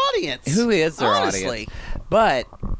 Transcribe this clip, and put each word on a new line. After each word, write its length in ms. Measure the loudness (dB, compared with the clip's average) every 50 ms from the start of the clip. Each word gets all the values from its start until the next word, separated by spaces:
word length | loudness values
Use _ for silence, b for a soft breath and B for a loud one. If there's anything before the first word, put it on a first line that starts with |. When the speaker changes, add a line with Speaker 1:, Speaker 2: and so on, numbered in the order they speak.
| 0 0
Speaker 1:
audience? 440 | 0 0 -2 -2 -6 -6 -4 0 2
Speaker 2:
Who 140 | 2 2 4
is 260 | 4 2 2 0 0 0
their 100 | 0 2
Speaker 1:
Honestly. 400 | 2 2 2 0 0 -2 -2 -2
Speaker 2:
audience? 240 | -4 -6 -8 -10 B B B B B B B 0
But 380 | 2 4 4 4 2 0 -2 -6 -10 -10 -6 -4 -4 -6